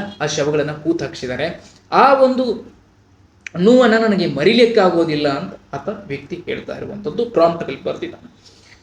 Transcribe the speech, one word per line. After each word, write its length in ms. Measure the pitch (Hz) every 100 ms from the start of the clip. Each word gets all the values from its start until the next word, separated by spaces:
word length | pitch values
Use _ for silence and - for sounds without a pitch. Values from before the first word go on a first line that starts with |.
| 202 -
ಆ 60 | 151
ಶವಗಳನ್ನ 440 | 156 143 151 143
ಹೂತು 340 | 147 165 160
ಹಾಕಿಸಿದ್ದಾರೆ. 600 | 139 - 127 123 160 - - _ _
ಆ 220 | 180 262
ಒಂದು 600 | 269 254 254 247 113 - _ _ _ _ _ _ _ - 170
ನೋವನ್ನ 360 | 196 254 233
ನನಗೆ 320 | 226 226 185 165
ಮರಿಲಿಕ್ಕಾಗೋದಿಲ್ಲ 1040 | 139 170 233 233 214 185 170 165 147 147
ಅಂತ 460 | 139 185 - _
ಆತ 140 | 143 - 202 -
ವ್ಯಕ್ತಿ 360 | 139 139 165 -
ಹೇಳ್ತಾ 300 | 127 - 135
ಇರುವಂತದ್ದು 500 | 135 135 151 190 240
ಪ್ರಾಂಪ್ಟ್ 380 | 165 170 170
ಅಲ್ಲಿ 180 | - 135
ಬರ್ದಿದ್ದಾನೆ. 520 | 160 - 175 - - _ _ _ _ _